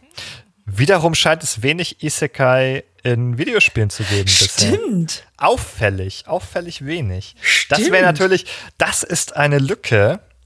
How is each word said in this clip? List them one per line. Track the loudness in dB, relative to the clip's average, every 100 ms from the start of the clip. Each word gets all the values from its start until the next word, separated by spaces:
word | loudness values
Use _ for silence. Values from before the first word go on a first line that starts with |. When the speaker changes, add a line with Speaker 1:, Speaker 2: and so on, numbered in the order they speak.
| _ -18 -16 -18 -20 _
Speaker 1:
Wiederum | -8 0 4 4 2
scheint | 2 2 0
es | -2 -4
wenig | -2 -2 -4 -6
Isekai | -6 -4 -4 0 2 4 2 -2 -8 _
in | -2 0 0 -2
Videospielen | -2 0 0 0 -2
zu | -2
geben | -2 -2 2
bisher. | 2 2 0 0
Speaker 2:
Stimmt. | 0 0 -2 -2 -6 -14 _
Speaker 1:
Auffällig, | 0 0 -2 -2 -2 -2 -6 -10 -6
auffällig | -6 -6 -8 -10 -10 -8
wenig. | -6 -4 -6 -10 -6 0 0 2
Das | 0
wäre | 4
Speaker 2:
Stimmt. | 4
Speaker 1:
natürlich, | 4 4 2 2 0 -14 -14 -4
das | -2 -2
ist | -4 -4 -4 0
eine | 2 2
Lücke, | 2 -2 0 4 4 2 -6 _